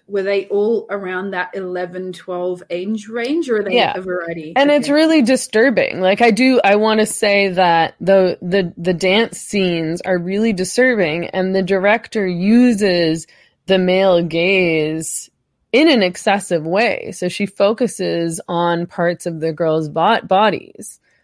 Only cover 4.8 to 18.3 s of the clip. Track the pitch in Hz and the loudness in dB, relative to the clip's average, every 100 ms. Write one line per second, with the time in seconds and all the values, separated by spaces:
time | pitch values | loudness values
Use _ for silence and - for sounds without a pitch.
4.8 | 277 294 320 320 233 262 - 220 269 196 | 2 2 4 4 4 0 0 2 2 2
5.8 | 117 - 185 202 240 214 262 254 196 208 | -2 0 0 4 2 4 4 4 4 4
6.8 | 220 220 214 - 208 202 196 180 175 165 | 2 2 0 0 0 2 2 2 4 4
7.8 | 165 - 170 196 185 - 175 196 175 - | 0 -2 2 4 4 0 -2 -2 -2 -4
8.8 | 175 170 185 202 233 - - 208 185 170 | -4 0 2 2 0 -4 -6 -2 0 0
9.8 | 160 175 185 180 175 196 226 185 185 - | -4 -4 -2 -2 -2 -2 0 -2 -2 2
10.8 | 254 226 165 165 170 190 190 190 180 196 | 2 2 0 -2 -4 -2 0 0 0 0
11.8 | 196 226 - 220 190 175 196 233 247 202 | 2 0 -2 -4 -4 0 4 6 4 4
12.8 | 202 175 160 160 - _ _ _ - 190 | 2 2 0 -2 -6 _ _ _ 0 0
13.8 | 185 185 190 175 170 165 180 190 175 160 | 2 2 4 2 0 -2 0 2 2 0
14.8 | 151 160 160 - - _ _ _ - 240 | -2 -4 -8 -10 -12 _ _ _ -2 2
15.8 | 320 254 185 - - 196 - 170 160 190 | 4 4 0 -2 -2 -2 -2 -4 -2 0
16.8 | 233 - - 180 180 - 196 - 202 226 | 0 -2 -8 -8 -6 -4 -6 0 0 0
17.8 | 233 - 180 170 170 | -4 -2 -4 -2 -4